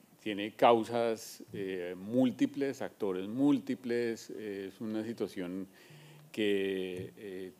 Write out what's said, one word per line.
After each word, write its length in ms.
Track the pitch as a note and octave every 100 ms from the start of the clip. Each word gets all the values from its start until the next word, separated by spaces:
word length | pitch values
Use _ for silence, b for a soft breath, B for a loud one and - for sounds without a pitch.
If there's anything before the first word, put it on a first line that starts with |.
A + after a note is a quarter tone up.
| _ -
tiene 320 | G#2+ G2 G#2+
causas, 920 | - B2+ A#2+ A2 A#2 A#2 A2 - - -
eh, 440 | G#2+ F#2+ F#2+ F2 F#2
múltiples, 840 | G2 B2 B2+ - C#3 C#3+ C#3 B2
actores 440 | G2 - G2+ F#2 G2
múltiples, 1040 | A#2+ C#3+ C#3 - B2 A#2+ A#2 A#2 A2 -
eh, 400 | - G#2+ G2 G2
es 80 | -
una 240 | A2+ G#2+
situación 640 | A2 A#2+ G2+ G2 F2 F#2+ F#2+ B B B B B -
que, 800 | - G#2 G2 G2 F#2+ F#2 F2+ F#2 -
eh, 360 | G#2 F#2 F#2 -